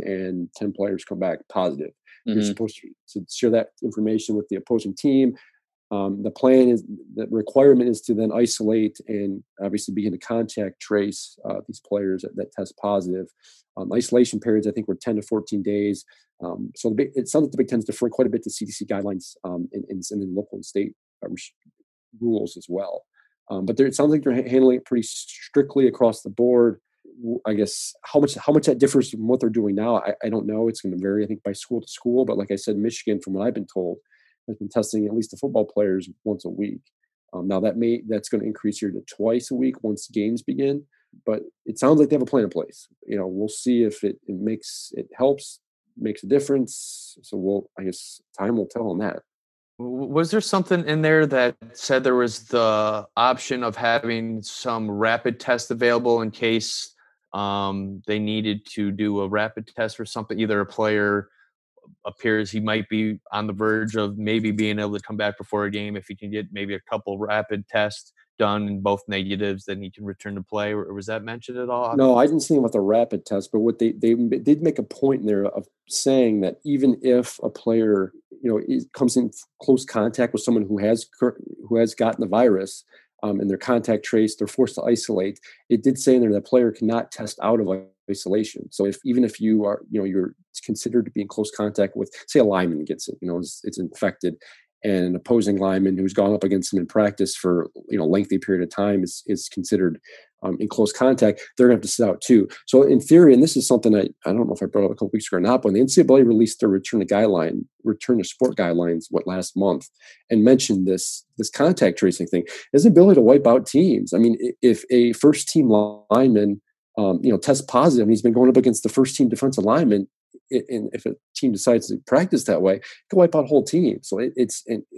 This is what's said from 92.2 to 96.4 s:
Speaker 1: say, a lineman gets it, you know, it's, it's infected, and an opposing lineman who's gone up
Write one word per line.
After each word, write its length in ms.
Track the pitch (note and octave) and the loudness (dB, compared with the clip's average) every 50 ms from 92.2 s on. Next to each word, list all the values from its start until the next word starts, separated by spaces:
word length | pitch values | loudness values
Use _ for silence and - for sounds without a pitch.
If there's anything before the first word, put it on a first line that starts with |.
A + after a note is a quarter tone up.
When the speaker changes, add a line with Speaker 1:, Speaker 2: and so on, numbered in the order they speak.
| - | -8
Speaker 1:
say, 120 | - - D3+ | 0 4 4
a 40 | A#2 | 4
lineman 400 | G#2 G2 F#2 F#2 E2+ E2 D2+ D2+ | 4 4 2 2 0 -2 -4 -4
gets 220 | - - - - | -6 -8 -8 -8
it, 120 | - - - | -12 -12 -10
you 60 | F#2 | -8
know, 100 | F2+ E2+ | -6 -6
it's, 240 | F2+ E2+ - - - - | -6 -6 -8 -12 -12 -12
it's 160 | G#2 - - | -10 -8 -8
infected, 580 | F2+ D#2+ - - - F#2+ - _ - F2 D#2+ - - - - - _ _ _ _ - | -8 -8 -6 -4 -4 -4 -4 _ -4 -6 -6 -6 -14 -20 -20 -20 _ _ _ _ -2
and 220 | G#2+ G2 F#2 F2+ | 0 0 0 0
an 100 | F2+ F2+ | 0 -2
opposing 420 | - - - B2 A#2 G2 G#2 G2+ F#2+ | -4 -2 0 2 2 2 2 0 0
lineman 360 | G2 F#2+ F#2+ F#2+ F#2+ F#2+ F#2+ | 0 0 2 2 2 2 2
who's 180 | F#2 F#2+ F#2+ F#2 | 0 -2 0 0
gone 200 | - G2 G2+ G#2+ | 2 2 2 2
up 100 | G2+ | 0